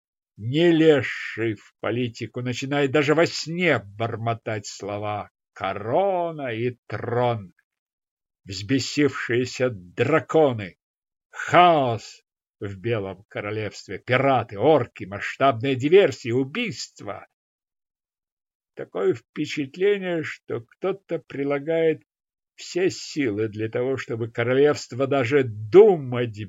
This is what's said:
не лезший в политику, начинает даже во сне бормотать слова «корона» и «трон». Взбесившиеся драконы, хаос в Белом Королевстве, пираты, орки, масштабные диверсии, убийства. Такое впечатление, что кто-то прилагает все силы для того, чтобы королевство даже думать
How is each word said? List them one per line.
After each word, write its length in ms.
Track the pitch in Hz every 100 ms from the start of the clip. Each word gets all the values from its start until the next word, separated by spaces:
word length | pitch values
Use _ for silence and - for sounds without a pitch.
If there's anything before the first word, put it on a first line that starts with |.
| _ _ _ -
не 340 | 110 147 175
лезший 840 | 160 160 143 117 - - - 113 101
в 180 | _ _
политику, 600 | 107 117 123 113 107 127
начинает 500 | 123 120 135 143 139
даже 240 | 151 143 156
во 100 | 170
сне 540 | - 151 170 175 127
бормотать 880 | - - 113 107 113 113 - 107 -
слова 640 | - 98 104 104 104 95 _ _
«корона» 1000 | - 95 98 104 151 196 185 170 156 131
и 240 | 113 123 117 -
«трон». 640 | 107 - 120 123 113 92 _ _ _ _ _ _ _ _ _ -
Взбесившиеся 1300 | 98 104 135 - - 143 - - 117 123 - 127
драконы, 1080 | 101 87 101 120 156 - 160 147 113 92 _ _ _ _ _ _
хаос 920 | - - 160 180 156 131 113 - - _ _ _ -
в 160 | 101 98
Белом 480 | 117 113 95 92 -
Королевстве, 720 | 117 104 107 104 - - 92
пираты, 580 | - 127 135 127 - 98
орки, 460 | 131 151 120 -
масштабные 720 | 92 101 - - 135 117 139 127
диверсии, 560 | 143 190 175 - 123
убийства. 960 | 123 135 185 233 123 - - 101 98 - _ _ _ _ _ _ _ _ _ _ _ _ _ _ -
Такое 400 | - - 190 123
впечатление, 1080 | _ - 151 - 135 180 202 202 185 170
что 380 | 123 - - 117
кто-то 580 | 117 - 185 196 - 170
прилагает 840 | - 135 139 143 147 165 160 156 _ _ _ _ _ _
все 360 | - 180 180
силы 560 | - - 156 127 101 110
для 220 | 104 110
того, 280 | 120 127 131
чтобы 320 | - 113 117
королевство 800 | - 120 131 147 143 - 120 135
даже 360 | 135 113 143
думать 1000 | 117 104 107 175 220 175 131 123 123 107